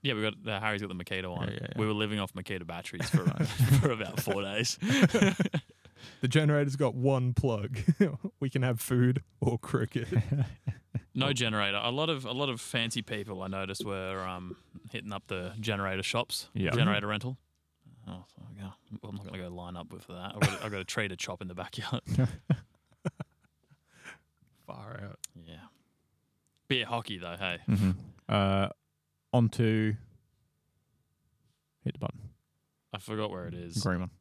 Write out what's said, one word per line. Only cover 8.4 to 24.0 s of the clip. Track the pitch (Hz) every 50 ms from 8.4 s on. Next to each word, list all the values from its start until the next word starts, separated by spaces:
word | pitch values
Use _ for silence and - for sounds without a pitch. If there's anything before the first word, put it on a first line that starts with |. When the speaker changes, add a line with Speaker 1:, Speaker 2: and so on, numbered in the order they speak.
| - 135
Speaker 3:
can | - 139 127
have | 127 120 110
food | - - 127 123 120 123 123 135 - _ _ _
or | - 123 120 117
cricket. | - - - 127 113 - - - 117 - -
<laughs> | - - - 139 143 127 - - - _ - - - _ _ _ 123 - _ _
Speaker 1:
No | 127 131 139 143
generator. | 120 123 113 110 107 101 98 98 101 110
A | 117
lot | 123 135 156 160
of, | 160 135 131
a | -
lot | 120 127 143 139
of | 123 113
fancy | - - - 123 117 113 - 120
people | 107 - 117 107 101 107 101 92 95
I | 95
noticed | 98 95 95 92 98 - -
were, | 107 98 95 92 92 95 95
um, | 92 92 90 90 90 90 87 - _ _ _ - _ -
hitting | - 117 - 104
up | 101 98 _ -
the | 101 92 90 92 - 113
generator | 104 113 107 98 98 98 95 92 95
shops, | - - 117 120 _ - - - - _
Speaker 2:
Yeah. | 104 95 85
Speaker 1:
generator | - 120 - - 104 104 101 104
rental. | 104 107 107 127 131 - _ _ _ _ _ _ _ _ _ - - - 110 -
Oh, | - 92 90 _ -
so, | - - 113 104 98
yeah. | 98 95 98 _ _ _ 107 107 -
I'm | 104 98 98
not | 101
gonna | 101 - 92 92
go | 87
line | 87 87 87 87 90
up | 87 85 80
with | - 90 - -
that. | 92 87 90 98 -
I've | 104
got, | - - 98 - -
I've | 110
got | 104 98
a | 92
tree | - - - 107 101
to | 92 87
chop | - - 92 -
in | 101 90
the | 90
backyard. | 90 90 - - - - - - 120 _ -
<laughs> | - - 127 120 - - - _ - - - _ _ _ _ _ _ _ _ 160 _ _ - _ _ _ _ _ _ _ _ _ - _ _ _ _ -